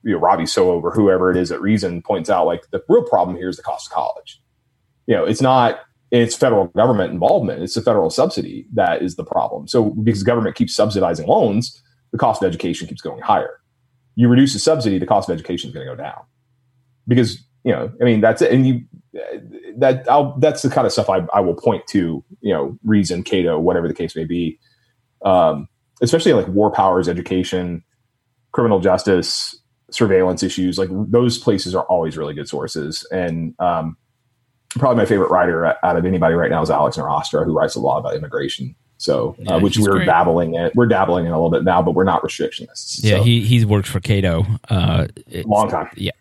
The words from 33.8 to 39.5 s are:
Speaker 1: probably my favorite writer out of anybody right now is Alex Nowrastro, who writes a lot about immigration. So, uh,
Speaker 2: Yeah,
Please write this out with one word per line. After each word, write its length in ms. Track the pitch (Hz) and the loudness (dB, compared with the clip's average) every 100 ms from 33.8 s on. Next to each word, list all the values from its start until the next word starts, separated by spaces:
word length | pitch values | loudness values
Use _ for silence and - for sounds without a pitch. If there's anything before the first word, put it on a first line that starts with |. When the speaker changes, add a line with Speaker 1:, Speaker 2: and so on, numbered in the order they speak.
| 80 82 _ _ _ _ _ _ _ | -6 -10 _ _ _ _ _ _ _
Speaker 1:
probably 260 | - 131 120 | 0 2 2
my 100 | 98 | 2
favorite 240 | 104 92 | 2 4
writer 340 | 90 90 82 82 78 | 2 2 2 0 0
out 120 | 87 85 | 0 0
of 80 | |
anybody 300 | 90 92 82 | 0 2 2
right 160 | 85 85 | 2 0
now 100 | 80 | 0
is 80 | 76 | 0
Alex 260 | 78 73 - | 0 0 -2
Nowrastro, 480 | 147 - - - | -4 -4 -2 -2
who 80 | 80 76 | 0 0
writes 200 | 76 - | -2 -2
a 40 | |
lot 180 | - 65 | -2 -2
about 160 | - - | -4 -8
immigration. 580 | 76 - 71 - 67 - _ _ | -6 -6 -6 -8 -12 -14 _ _
So, 380 | - 69 58 - | -4 -2 -4 -8
uh, 20 | |
Speaker 2:
Yeah, 140 | 101 | -2